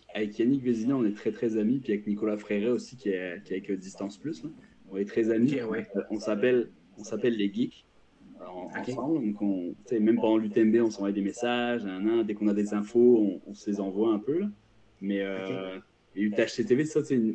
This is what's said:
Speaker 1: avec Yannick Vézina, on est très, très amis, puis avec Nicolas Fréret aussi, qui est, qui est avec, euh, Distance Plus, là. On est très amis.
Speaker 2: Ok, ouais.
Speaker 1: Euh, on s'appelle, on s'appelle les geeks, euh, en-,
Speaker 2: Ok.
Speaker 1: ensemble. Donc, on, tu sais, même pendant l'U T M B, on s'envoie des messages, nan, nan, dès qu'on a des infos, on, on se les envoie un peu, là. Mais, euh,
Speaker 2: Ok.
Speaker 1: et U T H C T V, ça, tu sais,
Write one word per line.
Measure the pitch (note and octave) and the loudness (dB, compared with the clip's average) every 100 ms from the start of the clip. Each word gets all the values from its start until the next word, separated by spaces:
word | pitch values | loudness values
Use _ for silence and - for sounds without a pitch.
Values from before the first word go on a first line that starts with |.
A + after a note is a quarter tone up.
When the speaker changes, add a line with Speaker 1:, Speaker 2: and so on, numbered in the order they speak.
| - | -10
Speaker 1:
avec | G#2+ G#2+ G#2 | -6 -4 0
Yannick | A#2 C#3 | 2 2
Vézina, | B2 A2+ A#2 C#3 | 2 0 0 2
on | |
est | G#2+ | 0
très, | G#2 A2+ | 0 -4
très | G#2 A#2+ A2 | -2 -2 0
amis, | G#2+ C3+ | 2 0
puis | B2 | 0
avec | G2+ G#2+ | -2 -2
Nicolas | G2+ G#2+ G#2 | -2 -2 -4
Fréret | - G2+ A2+ | -4 -2 0
aussi, | A2+ - - | -2 -4 -6
qui | G2+ | -4
est, | F#2 F2+ F2 | -2 -4 -10
qui | - | -8
est | G2 | -6
avec, | G2+ | -4
euh, | F#2+ | -6
Distance | F#2 - G2+ - | -8 -8 -10 -8
Plus, | D3 D#3+ | -10 -10
là. | D#3 - - _ - | -12 -14 -20 _ -10
On | F#2+ | -6
est | |
très | G#2 A#2 A2 | -2 0 0
amis. | A#2 B2+ C3+ | 2 2 0
Speaker 2:
Ok, | A2+ | -2
ouais. | G2+ G#2 | -6 -4
Speaker 1:
Euh, | G2+ - | -6 -4
on | G#2+ | -6
s'appelle, | G#2 G#2 A#2+ B2 G#2+ - _ - | -4 0 2 2 0 -8 _ -20
on | |
s'appelle | - G#2+ A#2+ A2+ | -10 -2 -2 0
les | G2+ | -2
geeks, | G2+ C3+ - _ _ _ _ - - | -2 -4 -6 _ _ _ _ -20 -18
euh, | F2+ | -14
en-, | F2+ | -12
Speaker 2:
Ok. | F2+ - B2 | -10 -8 -8
Speaker 1:
ensemble. | C3 C3+ D#3+ G#2+ | -6 -2 0 0
Donc, | G#2 | 0
on, | G2+ F#2+ F2 - - | 0 0 -4 -8 -2
tu | |
sais, | A2+ | 2
même | A2 A#2 | 4 6
pendant | A2+ A2 | 4 4
l'U | G#2+ | 4
T | A#2 | 4
M | A2 | 6
B, | A#2 | 6
on | A2+ | 4
s'envoie | G2 G2+ | 0 -2
des | G2+ | 0
messages, | G2 - A#2+ B2 A#2+ A#2+ | -2 -2 -2 0 0 -2
nan, | G2 F#2 | -4 -2
nan, | G#2+ A#2 | 2 2
dès | G#2+ | 0
qu'on | G#2 G#2 | 0 0
a | |
des | G#2 G2+ | 2 0
infos, | G#2 G#2 A#2+ B2 A#2 G#2 E2+ - | -2 0 6 8 8 4 -2 -8
on, | |
on | |
se | G#2 G#2+ | -10 -4
les | G2+ | -4
envoie | G2 F#2+ A2+ | -2 0 2
un | G#2+ | 2
peu, | A#2 E3 | 0 -2
là. | G#3 - _ _ _ _ | -2 -6 _ _ _ _
Mais, | G2 G2+ | -4 -2
euh, | G2 F#2+ F#2+ F#2+ F#2+ F#2 | -2 -4 -6 -6 -8 -10
Speaker 2:
Ok. | - _ _ F#2+ | -16 _ _ -2
Speaker 1:
et | |
U | G#2 | 0
T | G3+ | 2
H | A2+ | 0
C | - | 0
T | G#2+ | 2
V, | B2 D#3 | 2 2
ça, | D#3 | 0
tu | D3 | 0
sais, | C3 A2 | 2 2